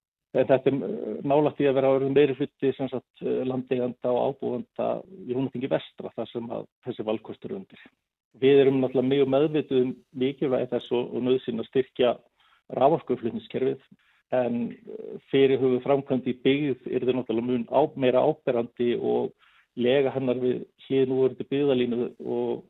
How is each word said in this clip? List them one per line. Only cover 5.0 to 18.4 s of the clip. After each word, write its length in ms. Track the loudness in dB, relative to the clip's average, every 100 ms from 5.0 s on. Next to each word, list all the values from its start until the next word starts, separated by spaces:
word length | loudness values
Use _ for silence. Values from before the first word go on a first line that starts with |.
| -8 -14 -6
í 80 |
Húnaþingi 360 | -4 -2 -4 -2
vestra 420 | -4 -4 -16 -14 -10
þar 120 | -8
sem 180 | -8 -8
að 180 | -10 -12 _ -12
þessi 200 | -8 -4
valkostur 460 | -4 -6 -14 -10
er 60 | -10
undir. 220 | -12 -20 -20 _ _ _ _ 0
Við 220 | 6 6
erum 180 | 6 4
náttúrulega 280 | 0 0 0
mjög 180 | 2 2
meðvituð 540 | 2 2 0 0 0
um 140 | 0 -2 _ -4
mikilvægi 540 | -4 -2 -2 -2 -2
þess 220 | -4 -2
og, 240 | -4 -4 -4
og 80 |
nauðsyn 360 | 0 0 -2 -8
að 100 | -4
styrkja 480 | -2 -2 2 0 0 _ _ _ _ -10
raforkuflutningskerfið, 1120 | 2 2 2 -2 -4 -4 -6 -6 -4 -2 -4 _ _ _ _ -4
en, 460 | -2 0 -2 -4 -8 -16
eh, 300 | -14 -14 -14 _
fyrirhuguð 500 | 4 4 4 2 0
framkvæmd 440 | 0 0 0 -2 -2
í 80 | -2
byggð 420 | 0 2 0 -4 -4
yrði 280 | -4 -2 -2
náttúrulega 340 | -2 -4 -2
mun 160 | -2 0
á-, 320 | 2 2 0
meira 240 | 2 2
áberandi 720 | 2 0